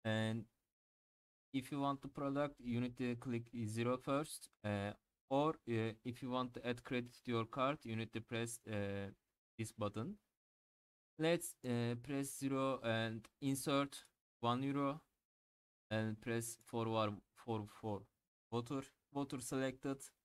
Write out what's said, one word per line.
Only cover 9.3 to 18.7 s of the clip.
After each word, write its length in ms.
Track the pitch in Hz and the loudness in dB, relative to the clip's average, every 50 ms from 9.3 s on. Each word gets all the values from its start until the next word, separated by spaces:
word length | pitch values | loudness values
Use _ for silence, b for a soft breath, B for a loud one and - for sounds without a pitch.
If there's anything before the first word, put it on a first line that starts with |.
| _ _ _ _ _ - | _ _ _ _ _ -6
this 140 | 113 110 | -6 -6
button. 440 | - - 104 101 - 107 117 175 208 - _ _ _ _ _ _ _ _ _ _ _ _ _ _ _ _ _ _ _ - | -2 -2 -2 -2 0 -2 -4 -4 -6 -10 _ _ _ _ _ _ _ _ _ _ _ _ _ _ _ _ _ _ _ 0
Let's, 360 | 156 165 170 170 170 - - _ - | 4 4 4 2 0 -6 -12 _ -2
uh, 300 | 123 120 120 120 120 120 120 | 0 2 2 2 2 0 -2
press 360 | 120 143 143 139 139 135 - - | -4 -2 -2 -2 -2 -2 -4 -2
zero 420 | 139 135 135 135 135 135 131 - | 0 2 2 4 4 2 2 2
and 440 | - 117 113 113 113 113 113 110 - - _ _ | 2 2 4 4 2 2 -2 -6 -10 -12 _ _
insert 640 | 143 135 135 131 - 156 139 139 143 139 - - - - _ _ _ _ _ _ | 0 0 0 2 2 4 4 4 4 2 -4 -14 -16 -18 _ _ _ _ _ _
one 220 | - 117 120 127 | 2 2 4 4
euro, 380 | 135 139 139 143 143 139 143 156 _ _ _ _ _ _ _ _ _ _ _ _ _ _ _ _ _ _ | 2 0 2 2 2 2 0 -2 _ _ _ _ _ _ _ _ _ _ _ _ _ _ _ _ _ _
and 300 | 107 110 110 110 110 110 | 0 0 0 0 -2 -4
press 380 | - 123 117 117 117 - - _ - | -2 0 0 0 0 -2 -8 _ -12
forward 480 | - - 117 113 113 113 110 107 107 104 92 - _ _ | -4 -2 0 0 2 4 4 2 2 0 -4 -10 _ _
for, 300 | - - 120 113 110 104 107 - - | -14 -4 -2 -2 -2 -2 -6 -12 -8
for 220 | - 110 104 98 104 _ _ _ _ _ _ _ _ _ | -4 -4 -4 -4 -6 _ _ _ _ _ _ _ _ _
water. 320 | 113 120 120 123 | -4 -2 -2 -2